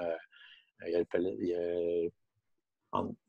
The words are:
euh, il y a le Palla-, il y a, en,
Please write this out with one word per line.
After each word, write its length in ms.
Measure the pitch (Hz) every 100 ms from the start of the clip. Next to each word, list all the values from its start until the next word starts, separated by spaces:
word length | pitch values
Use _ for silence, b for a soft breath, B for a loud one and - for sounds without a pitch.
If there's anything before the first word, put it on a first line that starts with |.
euh, 140 | 85 80 - b b b b - 87
il 60 |
y 20 | 87
a 40 |
le 60 | 85
Palla-, 240 | 87 92 -
il 100 | 90
y 60 |
a, 560 | 87 87 87 85 87 85 _ _ _ _ _ _ _ -
en, 200 | 98 - -